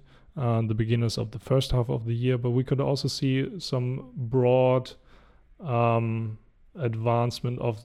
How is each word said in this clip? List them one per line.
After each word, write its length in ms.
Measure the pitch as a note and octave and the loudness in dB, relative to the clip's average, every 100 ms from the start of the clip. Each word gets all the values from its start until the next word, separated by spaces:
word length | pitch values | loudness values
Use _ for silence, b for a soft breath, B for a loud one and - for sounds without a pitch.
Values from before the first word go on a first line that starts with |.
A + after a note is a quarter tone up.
| b b b - | b b b -4
uh, 260 | A#2+ A2+ | 0 0
the 120 | A2 | 0
beginners 440 | A2 A2 A#2+ A2+ B2 | 0 0 0 0 -2
of 140 | A2 | -6
the 80 | G#2+ | -8
first 320 | - C3+ C3 | 0 0 2
half 180 | B2+ A#2 | 0 0
of 160 | C3 A2+ | -2 -2
the 100 | A#2 | -2
year, 220 | B2+ B2 | 0 0
but 140 | B2 | 0
we 120 | B2 | 0
could 180 | C3 C3+ | 0 0
also 260 | C#3 C#3 C3+ | 0 0 -2
see 520 | - C3+ C3 C#3 G3 | -2 0 0 -2 -6
some 520 | - B2+ B2 C3 - A3+ | -4 -2 -2 -4 -8 -8
broad, 760 | A#2 B2+ B2 B2+ B2+ B2+ B2 - b b b b b - | -2 2 4 6 4 2 0 -12 b b b b b -14
um, 800 | D#3+ A#2+ A#2 A#2 A2+ A2+ A2 A2 - _ - F#3 | -2 2 4 2 0 -2 -4 -10 -16 _ -20 -6
advancement 840 | A#2+ A2+ A#2 A#2 A#2+ - B2 B2 | -4 -2 0 2 0 -2 -4 -4
of 240 | A#2+ A2 | -4 -6